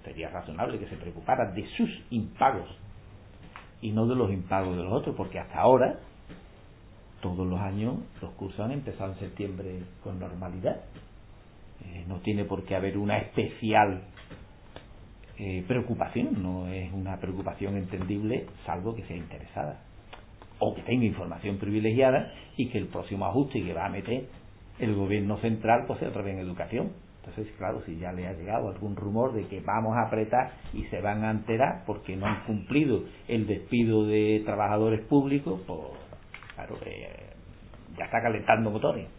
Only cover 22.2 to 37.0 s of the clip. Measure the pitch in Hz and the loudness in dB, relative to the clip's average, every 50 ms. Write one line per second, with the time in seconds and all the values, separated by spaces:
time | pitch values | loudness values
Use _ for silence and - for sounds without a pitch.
22.2 | - - - - - - - - 127 - - - 92 - - - - - 101 98 | 2 0 -8 -14 -18 -12 -2 -2 -2 0 0 -2 -4 -2 -6 -8 -6 -4 -2 -2
23.2 | 98 92 95 131 143 135 - 117 92 90 82 92 95 98 90 101 95 110 117 127 | 0 2 4 2 2 2 2 -2 -2 0 -2 -2 -2 -2 -4 -4 -2 -2 -2 -4
24.2 | 131 - - - - - - - - - - - - 110 107 98 98 95 104 104 | -4 -8 -14 -18 -18 -20 -20 -20 -20 -18 -6 -2 0 2 2 2 2 2 2 2
25.2 | 101 104 104 95 - 117 110 107 - 110 113 123 - - 113 - - - - 107 | 2 0 0 0 2 0 0 2 6 6 6 6 6 0 -2 -2 -2 -4 -2 -4
26.2 | 98 98 95 95 92 90 90 90 85 - 110 123 175 208 - - - - - - | -4 -4 -4 -4 -4 -6 -4 -4 -4 -2 -2 -2 -2 -2 -6 -10 -18 -20 -20 -18
27.2 | - - - - 107 - - - 101 95 120 - - - 82 80 87 90 90 90 | -16 -12 -8 -8 -8 -8 -8 -6 -4 -4 -4 -4 -6 -8 -8 -6 -6 -6 -4 -4
28.2 | 90 90 95 82 82 98 107 120 123 101 90 - 101 107 101 92 101 101 101 113 | -4 -6 -6 -6 -4 -2 0 0 0 -2 -4 -4 -6 -6 -4 -4 -2 0 2 4
29.2 | 123 131 107 110 87 - 98 92 78 - 101 113 113 110 113 120 110 107 113 110 | 2 4 2 -2 -4 -4 -6 -6 -2 0 0 2 2 2 2 2 2 2 2 0
30.2 | 110 107 - 127 135 - - - - - - 104 - - - 92 92 104 104 107 | 2 4 4 4 4 2 -4 -12 -10 -8 -6 -6 -4 -4 -4 -2 0 0 0 2
31.2 | 110 110 110 107 107 - 113 113 131 160 - - - - 101 - - - 92 95 | 2 2 0 0 0 0 4 4 4 4 2 -2 -4 -4 -6 -4 -4 -6 -6 -2
32.2 | 98 104 107 101 - - 110 104 92 - 123 147 156 139 113 92 - - - - | 0 0 0 -2 -2 -2 -2 -2 -2 2 4 4 6 6 4 2 0 -4 -12 -16
33.2 | - - 117 113 107 104 104 92 - - 127 120 117 113 110 110 107 107 107 107 | -4 0 2 2 2 2 0 -2 0 2 4 6 6 8 6 6 6 6 6 6
34.2 | 107 107 107 107 107 110 101 101 104 98 104 107 110 110 113 110 110 - 147 143 | 6 6 6 4 4 2 2 2 4 4 4 4 6 4 4 2 2 6 6 6
35.2 | 135 139 139 143 143 170 95 92 92 - 90 80 73 65 67 - - - - - | 6 6 2 2 2 0 -4 -4 -4 -8 -8 -8 -8 -10 -12 -12 -14 -16 -18 -18
36.2 | - - - - - - - - - - - - - - - 50 | -18 -18 -18 -18 -16 -16 -12 -12 -10 -10 -10 -10 -8 -10 -10 -10